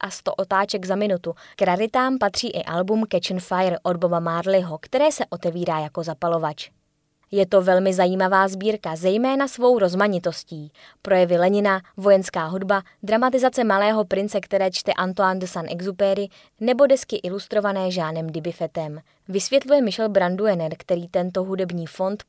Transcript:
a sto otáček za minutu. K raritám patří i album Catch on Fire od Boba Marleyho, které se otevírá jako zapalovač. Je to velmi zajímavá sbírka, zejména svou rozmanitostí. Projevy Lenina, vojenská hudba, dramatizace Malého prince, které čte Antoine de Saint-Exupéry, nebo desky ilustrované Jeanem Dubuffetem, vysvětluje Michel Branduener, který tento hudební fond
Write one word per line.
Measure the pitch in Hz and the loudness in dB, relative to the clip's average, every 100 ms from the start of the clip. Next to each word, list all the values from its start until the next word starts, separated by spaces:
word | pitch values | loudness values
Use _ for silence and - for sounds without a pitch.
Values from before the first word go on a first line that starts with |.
a | 196 | -10
sto | - - - | -8 -6 -4
otáček | 190 190 202 196 185 | 0 0 0 -2 -2
za | 196 | 0
minutu. | 208 180 170 - - - | 0 -2 -4 -10 -10 -2
K | |
raritám | 180 180 220 254 254 262 | 0 2 2 2 2 2
patří | 202 - 240 | 0 -2 -6
i | - | -6
album | - 170 185 220 214 | -4 -2 0 0 0
Catch | 180 - | -2 -2
on | 185 | -6
Fire | - 185 185 175 | -2 0 0 0
od | - 175 | -2 0
Boba | 175 170 | 0 0
Marleyho, | 165 165 180 190 180 156 | -2 -2 2 2 0 -8
které | - 262 302 | -4 2 2
se | - 220 | 0 -4
otevírá | 175 175 170 170 156 | -6 -4 -4 -2 -4
jako | 151 170 | -4 -8
zapalovač. | 165 156 170 165 156 151 - _ _ _ _ _ - | -8 -4 -2 0 -2 -8 -16 _ _ _ _ _ -4
Je | 202 185 | 0 4
to | 196 | 4
velmi | 185 185 190 | 6 4 4
zajímavá | 185 180 185 185 190 196 | 2 2 2 2 4 2
sbírka, | 190 208 214 165 160 | 0 -4 -4 -4 -2
zejména | 185 208 254 269 277 | 0 2 2 0 -2
svou | - 247 240 | 2 4 4
rozmanitostí. | 185 180 208 180 175 156 - 160 151 _ - _ | 2 2 0 0 -4 -6 -12 -14 -16 _ -20 _
Projevy | - 185 175 175 | 0 4 4 4
Lenina, | 180 202 202 190 - - | 4 2 2 0 -4 0
vojenská | 196 196 185 180 160 | 4 4 4 -4 -4
hudba, | 185 190 196 - _ | -4 -2 -2 -4 _
dramatizace | 196 220 254 254 254 254 | -2 0 2 2 2 2
Malého | 226 196 208 220 202 | 2 2 2 2 0
prince, | 196 202 202 | -2 -2 -4
které | - 196 190 | -2 0 0
čte | 180 - | -2 -2
Antoine | 175 185 185 190 185 | -2 -2 0 0 0
de | 180 | -4
Saint-Exupéry, | 180 160 170 185 185 196 196 196 _ _ - | -6 -8 -6 -6 -2 0 0 -4 _ _ -6
nebo | 220 254 277 | 0 4 4
desky | 262 - - | 4 0 -6
ilustrované | 180 196 - 214 202 196 185 | -6 -8 -4 -2 0 -2 -2
Jeanem | 180 160 160 165 | -2 -4 -4 -6
Dubuffetem, | 160 165 - 160 - 156 151 - _ - | -8 -8 -6 -6 -6 -8 -10 -18 _ -6
vysvětluje | 190 - 269 262 285 | -4 0 0 4 4
Michel | 233 185 220 | 4 0 0
Branduener, | 196 180 185 214 180 160 160 | 2 2 0 0 0 -2 -6
který | - 175 175 | -4 -4 -2
tento | 185 180 185 | -2 -2 -4
hudební | 185 190 180 175 160 | -4 -4 -4 -6 -8
fond | - 190 208 | -6 -4 -6